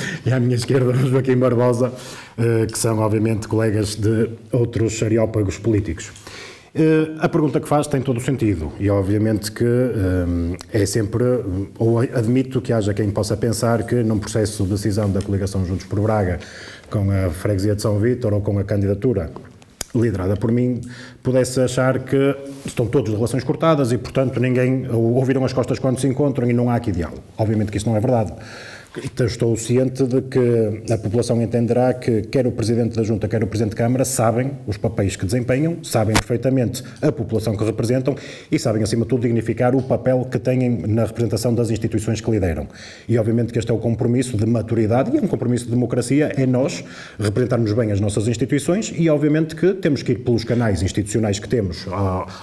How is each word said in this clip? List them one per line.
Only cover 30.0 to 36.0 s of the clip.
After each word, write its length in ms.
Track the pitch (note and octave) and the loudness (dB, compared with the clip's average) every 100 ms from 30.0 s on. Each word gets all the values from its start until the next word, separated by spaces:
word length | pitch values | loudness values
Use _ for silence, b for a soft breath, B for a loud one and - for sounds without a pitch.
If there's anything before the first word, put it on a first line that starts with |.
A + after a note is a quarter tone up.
de 160 | C3 C3 | 0 0
que 640 | B2+ C3 A#2+ A#2 G#2+ G#2 - | 0 2 2 4 2 -2 -2
a 60 | A2 | -2
população 420 | G#2+ A#2 A2+ A#2 | 0 0 2 0
entenderá 540 | A2+ A#2+ A#2 A#2+ B2+ | 0 0 2 2 2
que 280 | B2 C3 A2 | 0 0 0
quer 220 | G#2 C#3 | 0 0
o 60 | A#2+ | 0
Presidente 460 | - G#2+ A#2 A2+ A2 | 0 0 0 0 0
da 80 | |
Junta, 240 | G#2+ G#2+ G#2 | 0 0 -2
quer 120 | A2+ | -2
o 60 | G#2 | -2
Presidente 240 | G#2+ G#2+ | -2 -2
de 60 | - | 0
Câmara 280 | A#2 C3 | 0 0
sabem 460 | B2+ - A2+ A2+ C3 C#3 - | 0 2 2 2 -2 -4 -6
os 100 | G2+ | -4
papéis 380 | A2 G#2+ G2 | -4 0 -2
que 100 | - | -2
desempenham, 520 | F#2 B2 A#2+ B2+ D#3+ E3+ | -2 -2 0 0 0 -2
sabem 280 | - A#2+ | -2 0